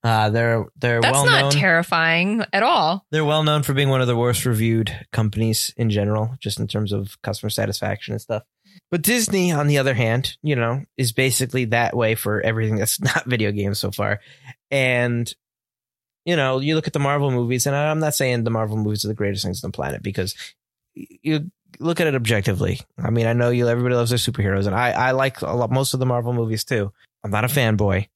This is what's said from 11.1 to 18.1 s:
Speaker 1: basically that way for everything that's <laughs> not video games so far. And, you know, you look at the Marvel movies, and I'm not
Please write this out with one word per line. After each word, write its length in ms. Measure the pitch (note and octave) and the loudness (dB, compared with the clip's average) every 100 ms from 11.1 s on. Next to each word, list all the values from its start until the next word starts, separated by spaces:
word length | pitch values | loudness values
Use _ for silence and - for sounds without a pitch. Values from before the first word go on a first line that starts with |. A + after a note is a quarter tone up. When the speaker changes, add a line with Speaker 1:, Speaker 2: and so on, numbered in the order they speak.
Speaker 1:
basically 540 | A2+ B2+ A#2 B2+ C3 A#2+ | 2 0 0 -2 -2 0
that 300 | A#2 A#2 A#2+ | 0 0 0
way 180 | A2 | 0
for 260 | A2 A2+ G#2+ | 0 -2 0
everything 360 | A2+ A2+ A2 G#2+ | 0 0 0 0
that's 240 | G#2+ - | -2 0
<laughs> 20 | |
not 240 | C3+ D#3+ B2 | 0 -2 -2
video 240 | B2 G#2 | 0 0
games 300 | G#2 G2+ G2 | 0 -2 -2
so 100 | G2 | -4
far. 300 | G2 G2+ G#2 - - C3 - _ | -2 -2 -4 -8 -20 -20 -20 _
And, 600 | C#3 C3 B2 A#2+ A#2+ A#2+ - _ _ _ _ _ _ _ _ | 0 2 2 0 0 -4 -8 _ _ _ _ _ _ _ _
you 120 | - E3+ | -2 0
know, 240 | C3+ C3 | 2 0
you 160 | C#3+ D#3 | 0 0
look 100 | D#3 | 0
at 60 | |
the 60 | D3+ | -2
Marvel 300 | C#3 C#3+ C#3 | 0 2 2
movies, 340 | B2+ A#2+ B2 C#3+ | 0 0 0 0
and 80 | |
I'm 240 | C#3 D3+ D#3 | 0 0 0
not 160 | D#3 | 0